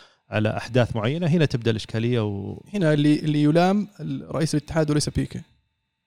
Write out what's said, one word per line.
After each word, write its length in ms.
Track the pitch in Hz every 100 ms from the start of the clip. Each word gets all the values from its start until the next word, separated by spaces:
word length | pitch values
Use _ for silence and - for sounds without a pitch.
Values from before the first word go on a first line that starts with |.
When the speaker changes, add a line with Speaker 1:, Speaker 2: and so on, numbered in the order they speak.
| - _ -
Speaker 1:
على 280 | 107 107 104
أحداث 380 | - 120 117 117
معينة، 320 | 107 156 175
هنا 180 | 170 143
تبدأ 260 | 123 113
الإشكالية 480 | 110 - 113 117 120 107
و 340 | 101 101 98 -
Speaker 2:
هنا 200 | 208 160
اللي، 260 | 151 147 151
اللي 240 | 156 147
يلام 440 | 147 160 180 202 202 -
ال-، 360 | 151 135 - 135
رئيس 200 | 160 151
الاتحاد 360 | - 160 156
وليس 180 | 151 143
بيكي. 320 | - - - - _ _ _ _ _